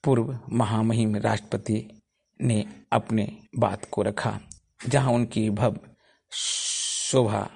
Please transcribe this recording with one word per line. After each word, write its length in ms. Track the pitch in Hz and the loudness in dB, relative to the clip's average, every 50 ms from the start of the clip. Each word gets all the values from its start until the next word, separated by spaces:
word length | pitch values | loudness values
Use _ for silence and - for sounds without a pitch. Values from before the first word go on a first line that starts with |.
| - | 4
पूर्व 360 | 143 131 117 113 139 131 117 - - | 4 2 2 2 -2 -6 -10 -8 -4
महामहिम 640 | 117 117 117 101 110 110 110 113 117 113 113 107 104 | 0 0 0 2 2 2 2 2 2 2 2 2 0
राष्ट्रपति 800 | 104 107 110 110 107 - - - 104 - - 107 107 - - - - _ _ _ _ _ _ _ _ | 0 0 0 0 0 -2 -4 -6 -4 -2 -2 -2 -2 -2 -8 -18 -20 _ _ _ _ _ _ _ _
ने 220 | 131 127 113 107 104 - - - - _ | 0 2 2 2 0 -2 -10 -20 -6 _
अपने 460 | 120 117 - - 110 110 104 104 - - - _ - - | 0 0 0 2 0 0 0 -2 -6 -14 -20 _ -2 0
बात 260 | 113 98 95 98 - - | 0 0 0 -4 -10 -6
को 120 | - - | -4 -2
रखा, 380 | 101 107 104 - - 110 104 104 - - - - _ _ _ _ - 123 | -2 -2 -2 -2 -4 -4 -4 -4 -12 -16 -20 -20 _ _ _ _ -4 0
जहां 260 | 127 139 135 131 120 | 2 2 4 4 2
उनकी 360 | 120 120 110 - 113 110 110 | 2 2 0 0 0 0 0
भव्य 300 | 101 - 120 113 80 - - - - _ _ _ _ _ _ _ | 0 2 0 0 0 -2 -12 -18 -20 _ _ _ _ _ _ _
शोभा 1200 | - - - - - - - - - - - - - - - - - 131 123 104 107 101 101 - - | -8 -6 -4 -4 -4 -4 -4 -4 -4 -4 -4 -4 -4 -4 -4 2 4 4 4 4 2 -2 -4 -4 -10